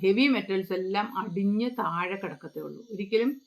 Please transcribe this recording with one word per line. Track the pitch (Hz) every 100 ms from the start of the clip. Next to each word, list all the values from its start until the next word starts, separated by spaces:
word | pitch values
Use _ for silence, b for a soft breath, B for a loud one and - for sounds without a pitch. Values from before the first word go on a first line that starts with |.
ഹെവി | 185 208 277
മെറ്റൽസ് | 240 190 190 185
എല്ലാം | 185 185 202 220 208
അടിഞ്ഞ് | 185 175 196 208 240
താഴെ | 247 175 170 180 196
കിടക്കത്തേ | 190 - 156 151
ഉള്ളൂ, | 151 151 -
ഒരിക്കലും | 202 196 220 240 269